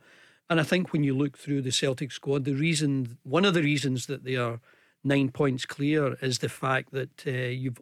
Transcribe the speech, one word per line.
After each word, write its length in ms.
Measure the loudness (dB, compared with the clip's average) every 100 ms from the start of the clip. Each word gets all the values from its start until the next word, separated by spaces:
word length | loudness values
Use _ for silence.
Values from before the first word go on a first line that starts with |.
| _ -20 -20 _ 0
And 100 | 2
I 40 |
think 300 | 4 2 2
when 100 | 2
you 120 | 2 2
look 220 | 0 -2
through 240 | -4 -2
the 100 | 0
Celtic 400 | 0 0 -2 -6
squad, 340 | -6 -2 0 0
the 80 |
reason, 640 | 0 2 2 2 0 -2 -8
one 200 | -2 2
of 100 | 4
the 100 | 4
reasons 420 | 4 2 0 -2 -4
that 180 | -8
they 120 | -4 -2
are 240 | -2 -4 -12 _ _ _
nine 260 | 0 2 2
points 360 | 2 0 0 -4
clear 520 | -4 0 2 0 -2
is 180 | -2 -2
the 100 | -4
fact 420 | -4 -2 -2 -2
that, 340 | -8 -8 -8 -6
uh, 40 |
you've 500 | -4 -4 -4 -6 -8